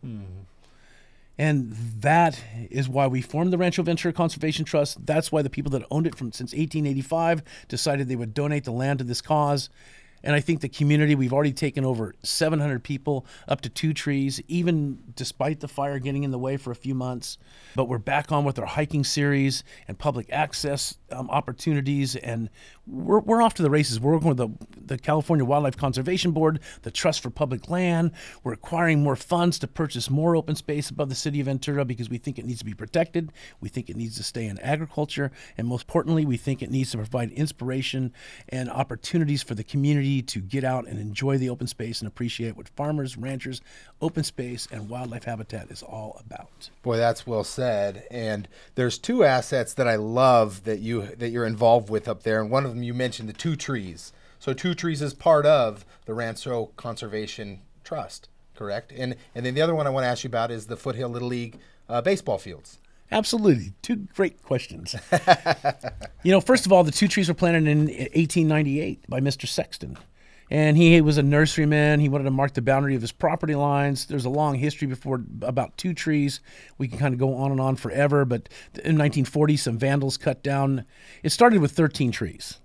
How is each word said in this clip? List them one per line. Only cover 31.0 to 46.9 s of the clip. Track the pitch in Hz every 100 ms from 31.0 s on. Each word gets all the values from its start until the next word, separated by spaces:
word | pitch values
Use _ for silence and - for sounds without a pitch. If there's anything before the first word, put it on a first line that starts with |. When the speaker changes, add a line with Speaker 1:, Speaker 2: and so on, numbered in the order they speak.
| 143
Speaker 2:
the |
city | 131 156 143
of | 135
Ventura | 135 - 143
because | 135 117 113
we | 120
think | - 120
it | 113
needs | 120
to |
be | 110
protected. | 98 107 175 165 170 160 - - -
We | 107
think | - 117
it | 104
needs | 117 110
to |
stay | 101 - 113
in | 101
agriculture. | 123 151 156 - 151 - 139 - - -
And | 117
most | 123
importantly, | - 170 156 160
we | 151 120
think | - 131
it | -
needs | 135 131
to | 113
provide | 107 127 113
inspiration | - 151 - 127 131 127 135 127 - - - -
and | 127 127
opportunities | - 139 117 - 170 151 143
for | -
the | 107
community | 107 143 139 147 139 135
to | 120 107
get | 95 135
out | 131 127 120
and | 113
enjoy | 104 101 135 139
the | 127
open | 123 123
space | - 113 113
and | 107
appreciate | - 120 - 117 107
what | -
farmers, | - 147 151 135 120
ranchers, | 123 135 135 123 - - - -
open | 160 165
space, | 151 - 123 120 -
and | 107 104
wildlife | 123 127 117
habitat | 120 113 107 107 104
is | -
all | - 110 107 -
about. | 110 - - - - -
Speaker 1:
Boy, | 127